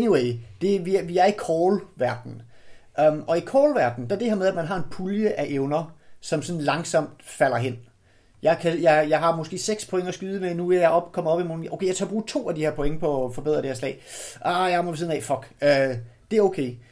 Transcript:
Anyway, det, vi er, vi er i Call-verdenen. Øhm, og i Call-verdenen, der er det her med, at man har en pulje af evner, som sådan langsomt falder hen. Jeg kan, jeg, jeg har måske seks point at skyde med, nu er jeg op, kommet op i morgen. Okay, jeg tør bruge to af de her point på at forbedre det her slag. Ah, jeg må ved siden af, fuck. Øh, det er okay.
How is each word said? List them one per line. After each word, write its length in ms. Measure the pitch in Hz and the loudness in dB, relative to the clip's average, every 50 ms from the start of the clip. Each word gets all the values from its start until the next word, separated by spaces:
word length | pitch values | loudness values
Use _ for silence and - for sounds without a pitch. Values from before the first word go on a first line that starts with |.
Anyway, 320 | 240 220 175 131 123 120 120 117 - - - - | 4 4 4 4 2 0 -2 -4 -10 -14 -8 -4
det, 240 | 170 196 196 185 165 | 0 0 0 0 0
vi 100 | 185 190 | 0 0
er, 60 | 185 | 0
vi 160 | 175 170 175 180 | 0 0 4 4
er 80 | 180 | 4
i 60 | 208 | 4
Call-verdenen. 1120 | 202 - - - 160 165 175 190 202 185 - - - - 127 123 117 - - 120 113 113 - - - - - - - - - - _ 143 | 4 0 -2 -2 0 2 2 2 2 0 -2 -10 -4 -2 -2 -2 -2 -6 -10 -14 -16 -16 -18 -20 -20 -20 -20 -20 -20 -20 -20 -8 _ 4
Øhm, 220 | 151 156 151 151 - | 4 4 4 2 0
og 120 | - 165 170 | 0 -2 -2
i 20 | |
Call-verdenen, 680 | 170 - - 269 285 302 277 208 131 117 117 131 123 120 | 0 2 4 4 4 4 4 2 2 2 0 -4 -4 -4
der 40 | 202 | -4
er 40 | 190 | -2
det 100 | 240 226 | 0 0
her 80 | 214 | 0
med, 100 | 190 190 | 2 0
at 80 | 190 185 | 0 0
man 120 | 170 156 | 0 -4
har 100 | 160 196 | -4 -4
en 80 | 185 - - | -4 -4 -4
pulje 380 | - - 185 190 202 214 214 208 | -6 -6 -4 -4 -2 0 0 0
af 180 | - - 147 - | 0 -2 -2 -2
evner, 480 | 143 135 139 143 147 165 160 160 - _ _ - - - | -2 -2 0 0 0 -2 -2 -6 -12 _ _ -20 -20 -18
som 220 | - - 165 151 | -6 -4 -4 -4
sådan 200 | 123 170 175 160 | -2 -4 -6 -2
langsomt 480 | 143 143 143 165 165 - - 160 147 - - - - | -2 0 -2 -2 -2 0 0 0 0 -2 -8 -18 -20
falder 320 | - - - 147 131 120 | -20 -2 0 2 2 2
hen. 220 | 117 123 131 117 - - - _ _ _ _ _ _ _ _ _ _ | 0 -2 -2 -6 -8 -14 -20 _ _ _ _ _ _ _ _ _ _
Jeg 160 | - 156 170 165 | 2 2 2 2
kan, 220 | 170 170 170 147 | 0 0 0 4
jeg, 240 | 170 160 151 156 151 151 | 4 6 6 6 4 4
jeg 100 | 156 147 | 2 2
har 180 | 165 165 165 | 4 2 2
måske 220 | 160 156 - 185 180 | 0 -4 -8 -8 -6
seks 280 | - - 214 - - | -4 -4 -4 -4 -6
point 220 | - 190 180 180 185 | -4 -4 -2 -2 -4
at 60 | 180 | -6
skyde 260 | - 190 190 196 196 | -8 -8 -8 -6 -4
med, 140 | 185 175 170 | -4 -4 -4
nu 160 | 170 175 180 | -2 0 2
er 100 | 185 180 | 4 6
jeg 100 | 170 165 | 6 6
op, 220 | 165 175 170 - | 4 2 0 -2
kommet 200 | - 180 165 156 | -6 -4 0 0
op 80 | 165 175 | 0 0
i 40 | 180 | 0
morgen. 240 | 170 165 165 165 - | -4 -6 -8 -8 -8
Okay, 160 | - - 196 | -6 -4 -2
jeg 100 | 180 185 | -2 -2
tør 100 | - 196 | -2 -4
bruge 180 | - 202 220 214 | -2 -2 -4 -4
to 220 | - - 285 226 170 | -4 -4 -4 -4 -4
af 60 | 170 | -4
de 60 | 151 | -2
her 140 | 156 151 151 | -2 -2 -2
point 260 | 151 143 147 156 156 | 0 0 0 0 0
på 240 | 175 151 143 131 127 | 0 0 0 0 -2
at 80 | 123 123 | -4 -6
forbedre 220 | 147 139 151 151 | -4 -2 0 0
det 100 | 147 131 | 0 -2
her 80 | 135 127 | -4 -6
slag. 280 | 120 143 139 135 - - - - - - - - - | -6 -6 -8 -8 -10 -14 -18 -16 -14 -14 -16 -14 -6
Ah, 300 | - 170 175 180 185 180 | -4 -2 0 0 2 2
jeg 120 | 175 175 170 | 2 0 0
må 60 | 175 | -2
ved 80 | 160 147 | -4 -6
siden 140 | 175 170 | -4 -4
af, 100 | 156 - | -4 -4
fuck. 300 | - - 139 117 - - - _ | -2 -4 -4 -4 -6 -12 -8 _
Øh, 340 | 143 143 139 135 135 131 123 117 117 - - _ _ _ | 2 4 4 4 2 0 -2 -6 -8 -12 -20 _ _ _
det 80 | 220 214 | 2 2
er 40 | |
okay. 320 | 202 185 185 160 135 123 120 - - _ | 2 2 2 -2 -4 -6 -8 -12 -18 _